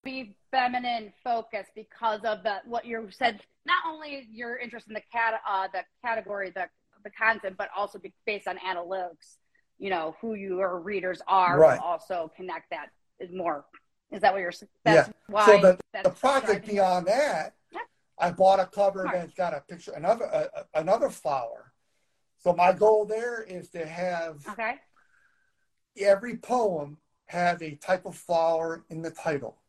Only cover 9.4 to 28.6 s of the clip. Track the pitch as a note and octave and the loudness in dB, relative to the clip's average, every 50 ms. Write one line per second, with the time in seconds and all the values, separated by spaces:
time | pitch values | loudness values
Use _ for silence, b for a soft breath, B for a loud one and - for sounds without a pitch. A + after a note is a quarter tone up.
9.4 | _ _ _ _ _ _ _ _ F#3+ G3 F#3+ E3+ D#3+ D#3+ D#3 - - A#3 A3 G3+ | _ _ _ _ _ _ _ _ -6 -4 -2 -2 -2 -6 -8 -8 -8 -8 -8 -8
10.4 | G3 G3 F#3 F3+ G3 F#3 F3+ F3+ D#3+ G3 G#3 F#3+ F3 F#3 F3+ - - - F#3+ F#3+ | -6 -6 -4 -2 -2 -2 -2 -4 -6 -6 -6 -4 -4 -4 -6 -6 -2 2 4 4
11.4 | F#3 F3 F3 D3+ D#3+ D3+ B2+ - - E3+ E3+ E3 - - F#3+ F3 D#3+ D#3+ _ - | 4 6 8 8 8 8 8 4 0 -4 -4 -6 -6 -8 -6 -6 -6 -8 _ -14
12.4 | F#3 F3+ E3 D#3+ _ _ F3 D#3 D3 - _ _ _ _ _ _ - F3+ F3 F#3 | -12 -10 -10 -12 _ _ -10 -10 -10 -16 _ _ _ _ _ _ -16 -12 -8 -6
13.4 | F3 E3+ D3+ C#3+ - _ _ - _ _ _ _ _ _ - - G#3+ G3 F#3 G3 | -4 -4 -4 -4 -8 _ _ -20 _ _ _ _ _ _ -6 2 4 4 4 4
14.4 | F#3 F3 - - - _ _ _ _ A3+ G#3+ D#3+ C3+ A2 A2 _ _ - G3+ G#3 | -4 -6 -8 -10 -20 _ _ _ _ 6 6 6 6 4 -4 _ _ -4 0 6
15.4 | G#3 G#3 G#3 G3+ F#3+ F#3 F3+ F3+ - _ - G3 F#3+ F#3 F3+ - - C4 C#4 C4+ | 8 10 10 10 10 6 6 6 -2 _ -10 -2 -2 -2 -2 2 2 2 2 2
16.4 | - A3 G#3 F3+ - G#3+ G#3 G3+ F#3+ F#3 F3+ F3+ F3 F3+ G#3+ C4 D4+ C#4 G3+ D#3+ | 2 2 0 0 -2 -4 0 2 4 4 2 0 0 0 2 2 2 0 0 -4
17.4 | D#3 - _ _ _ _ - G4 A#4 _ _ _ _ _ _ - E3+ F3 F3 F3+ | -6 -8 _ _ _ _ -14 -14 -14 _ _ _ _ _ _ -2 -2 -2 2 6
18.4 | F#3+ F#3+ G3 F#3+ F#3 F3+ - G3 G3+ G3 F#3+ F#3+ F#3+ F3+ F3 F3+ E3+ - _ - | 6 8 8 6 4 0 0 2 2 2 2 0 -4 -4 -4 -4 -6 -8 _ -4
19.4 | F3+ E3+ D#3+ C#3+ _ _ F3+ E3+ - - - D#3 D3 F3+ A3+ A3+ - - - D3+ | -4 -2 -2 -6 _ _ -20 -18 -16 -14 -12 -4 0 0 2 2 0 -2 -2 -2
20.4 | D3+ - - - - _ - D3+ D#3+ F3 G3+ A#3 C#4+ - - - - D#3+ C#3+ C3+ | -2 -2 -6 -12 -14 _ -4 -4 2 2 2 2 2 -2 -4 -4 -4 -2 -2 -2
21.4 | A#2+ A2+ A#2 A#2 - _ _ _ _ _ _ _ _ _ _ _ _ _ _ _ | -4 -6 -12 -16 -20 _ _ _ _ _ _ _ _ _ _ _ _ _ _ _
22.4 | _ F3 F3 E3 F3 F3+ F#3+ D3+ G#3 G#3+ A3 G#3+ G#3+ G3+ G#3+ A3 A#3 A#3+ A#3+ A#3 | _ 0 2 4 4 4 6 6 6 6 6 4 2 -2 -4 -4 -4 -6 -8 -10
23.4 | A3 F#3 F#3 F3+ E3+ - - E3+ D#3+ D#3 E3 F3 F3+ F#3 F3 E3+ E3 E3 D#3 C#3+ | -12 -12 -14 -14 -14 -14 -12 -10 -10 -10 -8 -6 -4 -4 -4 -4 -6 -8 -10 -14
24.4 | C#3+ - G3+ A#3 A3+ A3 C4 C#4+ _ _ _ _ _ _ _ _ _ _ _ _ | -16 -14 -10 -8 -6 -6 -8 -10 _ _ _ _ _ _ _ _ _ _ _ _
25.4 | _ _ _ _ _ _ _ _ _ _ _ - G3 G3+ G3 G3 A3+ A#3+ A3+ A#3+ | _ _ _ _ _ _ _ _ _ _ _ 0 4 4 4 4 2 -10 -12 -12
26.4 | - - A#3+ B3+ A3+ G3+ F3+ D#3 D3 C#3+ D3+ _ _ _ _ _ _ _ - F3 | -6 -2 0 0 0 0 -2 -4 -6 -10 -14 _ _ _ _ _ _ _ -4 -2
27.4 | F3 F3 F3 E3 E3 D#3 C#3+ - - - F#3 F3+ - F#3 F3+ - - - F3 E3 | 0 0 0 -2 -8 -14 -14 -12 -2 -2 -2 -2 -2 -12 -16 -14 -6 -2 0 2
28.4 | E3 E3 E3 D#3+ | 2 2 0 0